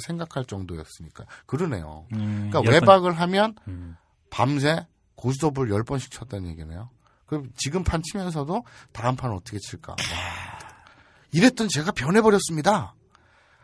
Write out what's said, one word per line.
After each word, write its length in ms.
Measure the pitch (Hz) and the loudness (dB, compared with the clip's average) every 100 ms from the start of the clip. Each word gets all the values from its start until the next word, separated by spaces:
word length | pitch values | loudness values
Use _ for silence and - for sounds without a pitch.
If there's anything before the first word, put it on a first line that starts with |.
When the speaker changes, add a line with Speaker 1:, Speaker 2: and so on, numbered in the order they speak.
| - | -8
Speaker 1:
생각할 380 | 170 165 139 123 | -8 -8 -8 -8
정도였으니까. 800 | 98 90 82 76 - 80 - - - - | -8 -8 -10 -12 -18 -20 -20 -20 -20 -8
그러네요. 580 | 135 180 104 78 78 85 | -4 -2 -4 -8 -14 -10
Speaker 2:
음, 360 | 110 104 104 104 | -6 -4 -4 -2
Speaker 1:
그러니까 80 | 143 | 2
Speaker 2:
열 60 | 110 | 4
번. 80 | |
Speaker 1:
외박을 460 | 151 196 190 180 165 | 8 8 8 6 0
하면 340 | 175 196 214 214 - | 2 2 2 -2 -14
Speaker 2:
음. 260 | 90 85 82 _ _ _ | -12 -14 -18 _ _ _
Speaker 1:
밤새 560 | - 120 147 143 165 170 _ _ - | 0 0 2 2 0 -4 _ _ -6
고스톱을 560 | 120 135 160 139 123 | -4 0 0 0 0
열 120 | 101 117 | 0 0
번씩 260 | 139 - | -4 -6
쳤다는 380 | - 107 101 90 | -14 -12 -10 -8
얘기네요. 400 | 82 78 82 120 - _ _ _ | -10 -12 -12 -14 -20 _ _ _
그럼 240 | 151 127 - | -8 -8 -8
지금 280 | 135 180 | -4 -2
판 200 | 170 165 | 0 -2
치면서도 600 | 160 202 180 160 139 202 - - - | -4 -6 -4 -4 -4 -4 -6 -16 -18
다음 240 | - 117 127 | -4 -2 -2
판 160 | 127 | -4
어떻게 260 | 95 - 104 | -6 -8 -12
칠까? 360 | - - - | -12 -14 -12
와. 40 | - - 85 90 - - - - - - - _ _ _ | -8 -6 -6 -8 -10 -12 -14 -18 -20 -20 -20 _ _ _
이랬던 380 | 151 247 254 220 | 6 6 6 0
제가 220 | 143 156 | -2 -2
변해버렸습니다. 1000 | - 127 208 220 202 - 160 147 208 98 - _ _ _ _ _ _ | -2 2 4 6 4 2 0 2 2 -2 -12 _ _ _ _ _ _